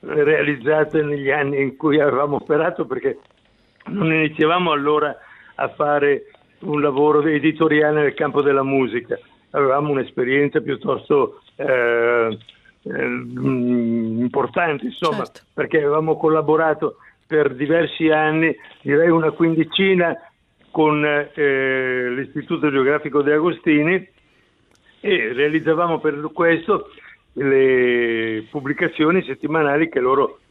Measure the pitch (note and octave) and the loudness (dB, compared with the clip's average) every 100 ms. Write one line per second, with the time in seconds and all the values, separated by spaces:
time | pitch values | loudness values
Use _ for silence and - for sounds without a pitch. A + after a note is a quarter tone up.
0 | - D3+ D3 D3+ D3 C#3 A#2+ D#3 D3+ D#3 | -4 0 2 2 0 -2 0 0 2 0
1 | D3 D3 C3+ C3+ C#3 C#3+ C#3 C3 D#3 D3 | -2 -2 -2 -2 -2 -2 -2 -2 0 2
2 | C#3+ B2+ D3 C#3 - D3+ E3 F3+ D3+ B2+ | 2 2 -2 -4 -2 0 0 -4 -8 -4
3 | C3 - _ _ _ _ _ _ - G3 | -6 -6 _ _ _ _ _ _ -12 -4
4 | E3 D#3 D#3 D#3 D#3 F3 F3 D3 C#3+ D3+ | 0 0 -2 0 2 2 0 0 2 0
5 | D3 B2+ - - - - C3 - D3 D3 | 0 -6 -16 -20 -20 -6 -6 -2 0 2
6 | C#3+ C#3 - _ _ _ - D3 D3 C3+ | 2 0 -4 _ _ _ -6 -2 0 2
7 | D3 D3+ D3+ D3+ D3 - D#3+ D3+ D3+ D3+ | 4 4 2 2 0 2 2 4 4 2
8 | D3 C3+ D3 C#3+ C#3+ C#3 C3+ C#3 B2 A#2 | 0 0 -2 0 2 2 2 0 0 -2
9 | A#2 A#2 - _ _ D3 C3+ C#3 D3+ C#3 | -6 -10 -10 _ _ -2 0 0 0 -2
10 | A#2+ - B2 C3+ C#3+ D3+ A2 B2+ - B2 | -4 -4 -2 0 0 -2 -4 -8 -4 -6
11 | - D3 B2+ - _ - D3 B2+ A#2+ A#2 | 0 0 0 -6 _ -10 -2 0 2 0
12 | A#2 A#2+ A2+ A2 - _ _ _ - C3+ | 2 2 0 -4 -14 _ _ _ -12 -6
13 | B2+ B2 A#2+ B2 C3+ B2+ B2 B2 A#2 A#2 | -6 -6 -10 -6 -4 -2 0 0 0 -2
14 | A2+ A2+ B2 C#3 A#2+ D3 E3+ D3 B2+ - | -4 -4 -4 -2 -4 -2 -2 -4 -8 -6
15 | E3+ - A#2+ - _ - D3 D#3+ C#3+ D3+ | -4 -4 -8 -12 _ -8 -2 0 2 0
16 | D#3+ D#3 D#3+ D#3 D3+ D#3 D#3+ D3+ D3+ - | 0 0 0 0 2 2 2 0 -4 -8
17 | - _ _ D#3 C#3+ B2+ C#3+ E3 D#3 - | -20 _ _ 0 0 -2 -2 0 0 0
18 | D#3+ D#3 D#3 D#3 D#3+ - - - C#3 C#3+ | 0 2 2 2 0 -2 -12 -12 0 2
19 | E3+ E3 D#3 D3+ E3 D#3+ D#3 - G3 F#3+ | 4 4 2 0 0 2 0 0 2 2
20 | E3+ - - _ _ _ _ - D#3 D3+ | 0 -2 -12 _ _ _ _ 0 2 2
21 | D3+ D3 C#3+ - C#3+ C#3 C3+ C3 C3 B2+ | 0 0 -2 -2 0 2 0 -2 -2 -2
22 | B2 B2+ C3 D3+ C3 E3 D3 C#3 C3 D3 | -2 -4 -6 -10 -6 -2 0 2 2 0
23 | D3+ C#3+ C#3+ D3+ E3+ E3 - D3+ D3+ F#3 | 0 0 2 2 0 -2 0 2 2 -2
24 | F#3 _ _ _ _ _ _ _ _ _ | -4 _ _ _ _ _ _ _ _ _
25 | - F3+ A2 B2 D3 D#3+ D3+ D#3+ F3 D#3+ | -2 -2 -2 0 0 0 0 0 0 0
26 | D#3 D3 D#3 - E3+ E3 E3 G3 - - | -2 -4 -8 0 0 2 0 -2 -2 -20
27 | - - _ - C#3 C3+ C3 B2+ B2 A#2+ | -20 -20 _ -4 2 4 4 4 2 2
28 | A#2 A2+ A2+ A2 A2 D3+ C3+ C#3 F3 - | 0 -2 -2 -4 -8 -10 -6 -4 -4 0
29 | D#3 F#3 C#3+ C3 D3 D#3+ D3 D3 E3 C3+ | 2 2 -2 -8 -4 0 0 0 0 0
30 | B2+ C#3 C3+ - _ | 0 2 0 -4 _